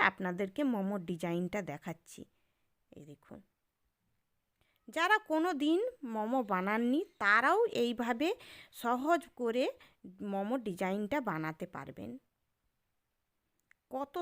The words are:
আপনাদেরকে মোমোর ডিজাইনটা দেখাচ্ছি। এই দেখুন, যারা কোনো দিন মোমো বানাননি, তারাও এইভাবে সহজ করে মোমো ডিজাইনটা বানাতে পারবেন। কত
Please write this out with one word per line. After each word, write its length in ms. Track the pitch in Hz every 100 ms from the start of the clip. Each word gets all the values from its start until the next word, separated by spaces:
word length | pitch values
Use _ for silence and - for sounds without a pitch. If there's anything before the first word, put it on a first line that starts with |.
আপনাদেরকে 600 | 190 - 185 180 196 294
মোমোর 360 | 277 220 190 202 170
ডিজাইনটা 500 | 170 175 170 180 -
দেখাচ্ছি। 580 | 160 143 180 160 - - - _ _ _ _ _ _
এই 120 | -
দেখুন, 340 | 147 143 - - - _ _ _ _ _ _ _ _ _ _ _ _ _ -
যারা 280 | 302 359 427
কোনো 320 | 415 311 349
দিন 260 | 285 294 339 494 494 254
মোমো 260 | 220 220 262 208
বানাননি, 480 | 185 190 226 240 285 403 -
তারাও 420 | 202 214 269 403 466 -
এইভাবে 460 | 240 233 233 233 320 494 - - - -
সহজ 380 | 233 247 285 339 - -
করে 280 | 233 240 349 539 - _ 185 185 202
মোমো 240 | 196 202 262
ডিজাইনটা 600 | 220 175 185 202 208 294
বানাতে 460 | 220 160 156 160 180
পারবেন। 440 | 139 139 - 208 262 _ _ _ _ _ _ _ _ _ _ _ _ _ _ _ _ -
কত 240 | 254 277 359